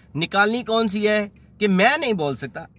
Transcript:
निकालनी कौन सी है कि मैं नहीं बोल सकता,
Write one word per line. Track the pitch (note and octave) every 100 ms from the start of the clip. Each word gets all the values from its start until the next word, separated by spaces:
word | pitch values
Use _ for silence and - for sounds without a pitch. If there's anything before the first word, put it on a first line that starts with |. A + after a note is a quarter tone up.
| - C#3
निकालनी | E3+ G3 G#3 A#3
कौन | A3+ A3+ A3+
सी | G#3 G#3
है | G#3+ G3+ - - -
कि | G#3
मैं | F#3 G#3+ D4+
नहीं | C#4
बोल | G3+ C#3+ C#3
सकता, | C#3 D#3 D#3+